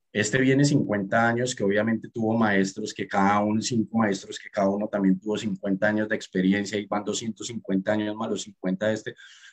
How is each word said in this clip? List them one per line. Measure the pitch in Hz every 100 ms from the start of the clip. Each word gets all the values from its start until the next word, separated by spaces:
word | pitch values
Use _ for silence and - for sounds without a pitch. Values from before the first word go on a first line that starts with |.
| _
este | 107 107 131
viene | 131 135
cincuenta | 147 139 - 101 95 113 117
años, | 117 -
que | -
obviamente | 98 104 110 113 -
tuvo | 117 110 113
maestros, | 107 98 95 107 107
que | - 98
cada | 101 98 104
uno, | 104 107
cinco | 101 120 101 113
maestros, | 104 95 - -
que | -
cada | 104 98
uno | 101 107
también | 101 95 92
tuvo | 107 104
cincuenta | 110 92 101 95 107
años | 107 107
de | 101
experiencia | - 92 95 101 101 104
y | 101
van | 104
doscientos | 104 101 113 104 104
cincuenta | 110 - 95 98
años | 107 107 107
más | 113
los | 95
cincuenta | 107 - 90 95 107
de |
este, | 107 - - - - -